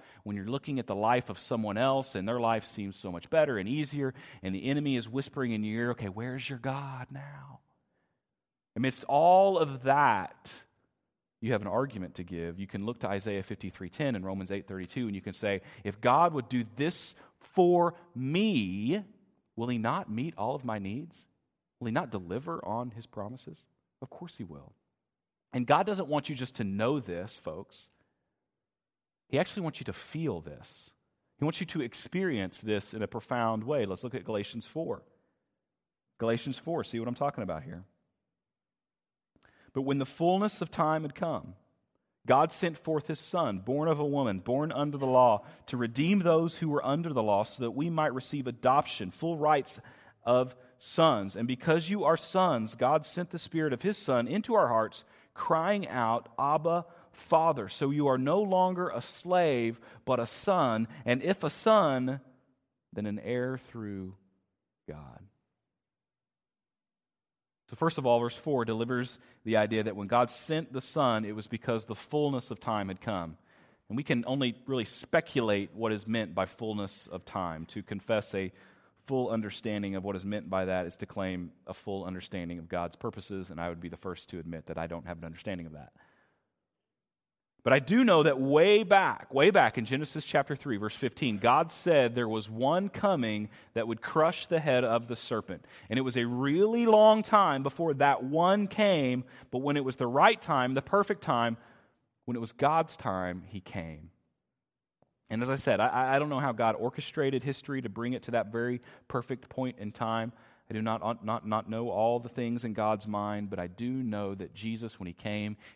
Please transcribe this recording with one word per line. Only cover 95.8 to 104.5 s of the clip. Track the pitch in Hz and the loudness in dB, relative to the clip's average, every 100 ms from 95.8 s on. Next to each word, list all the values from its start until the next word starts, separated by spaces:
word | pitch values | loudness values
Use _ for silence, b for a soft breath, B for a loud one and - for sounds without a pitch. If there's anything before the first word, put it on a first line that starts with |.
| B | B
And | 120 | -2
it | |
was | 131 120 | 0 0
a | 120 | -2
really | 123 139 160 208 233 233 | 0 0 4 4 4 6
long | 214 214 220 | 8 10 8
time | 208 214 175 139 | 6 4 6 2
before | 139 - 165 139 | -2 -2 -2 4
that | 143 135 | 4 4
one | 131 156 175 208 196 | 0 2 4 4 2
came, | - 208 165 131 123 - B B | 2 4 4 2 0 -4 B B
but | 127 | -4
when | 139 143 | 0 0
it | |
was | 131 123 | 0 -2
the | 123 | 0
right | 135 202 233 | 6 6 6
time, | - 143 127 | 0 2 2
the | 131 | 0
perfect | - 202 196 202 | 2 2 2 -2
time, | - 120 117 117 b b b b _ _ - | 0 2 2 0 b b b b _ _ -6
when | 120 | -6
it | |
was | 113 | -6
God's | - 143 160 165 - | 0 2 4 0 -4
time, | 117 95 90 90 90 | -4 -2 -2 -6 -10
he | 98 | -14
came. | - 98 82 78 82 _ _ _ _ | -10 -10 -10 -12 -18 _ _ _ _